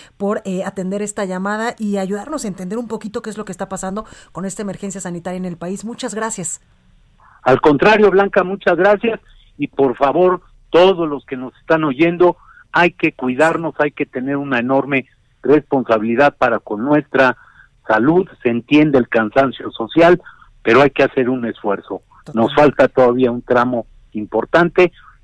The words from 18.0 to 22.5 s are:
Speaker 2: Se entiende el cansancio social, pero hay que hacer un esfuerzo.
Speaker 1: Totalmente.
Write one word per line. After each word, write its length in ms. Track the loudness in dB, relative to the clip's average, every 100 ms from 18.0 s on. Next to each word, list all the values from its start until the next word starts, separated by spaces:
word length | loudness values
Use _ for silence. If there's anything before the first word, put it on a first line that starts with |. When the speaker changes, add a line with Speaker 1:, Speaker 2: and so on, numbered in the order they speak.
| 2 2 0 -4
Speaker 2:
Se 60 | -4
entiende 480 | -2 2 2 4 2
el 100 | 2
cansancio 640 | -2 0 0 0 -2 -10
social, 500 | -10 -2 4 4 4 -2 -20 _ _
pero 200 | 2 4
hay 80 | 4
que 120 | 2
hacer 260 | 0 0 -2
un 160 | -2
esfuerzo. 580 | -6 -6 -6 -6 -8 -14 _ _
Speaker 1:
Totalmente. 300 | -6 -2 0